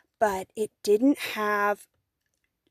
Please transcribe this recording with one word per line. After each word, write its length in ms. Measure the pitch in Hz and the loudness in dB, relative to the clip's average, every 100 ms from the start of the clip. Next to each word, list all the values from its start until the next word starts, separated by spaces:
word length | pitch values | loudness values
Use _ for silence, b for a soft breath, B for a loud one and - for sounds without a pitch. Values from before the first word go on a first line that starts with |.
| b _ | b _
but 300 | 214 190 190 - | -2 -2 -8 -8
it 140 | 214 _ | -8 _
didn't 360 | 214 214 262 285 | 0 2 4 0
have 680 | - - 208 208 202 208 - _ _ _ _ _ _ _ _ | -4 -4 -2 0 0 -2 -8 _ _ _ _ _ _ _ _